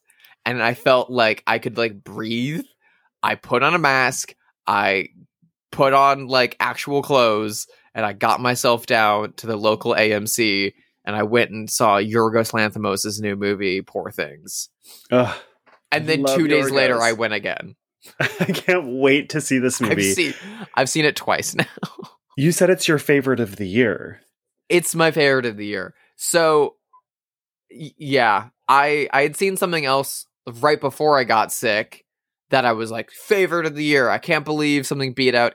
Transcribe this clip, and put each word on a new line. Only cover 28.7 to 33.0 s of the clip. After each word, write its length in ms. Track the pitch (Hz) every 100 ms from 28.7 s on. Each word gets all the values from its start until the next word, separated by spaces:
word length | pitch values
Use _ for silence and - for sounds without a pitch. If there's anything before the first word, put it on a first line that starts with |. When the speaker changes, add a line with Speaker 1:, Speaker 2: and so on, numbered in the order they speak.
| 135 147 151 143
Speaker 1:
I 120 | 135
had 120 | 147 147
seen 220 | 196 190
something 280 | 190 170 139
else 400 | 135 139 - - _ - 117
right 180 | 147 151
before 400 | 139 - 151 143
I 60 | 120
got 260 | 113 98
sick 540 | - 123 104 113 - _ _ _ _ _
that 140 | 135
I 80 | 123
was 180 | 113 113
like, 200 | 113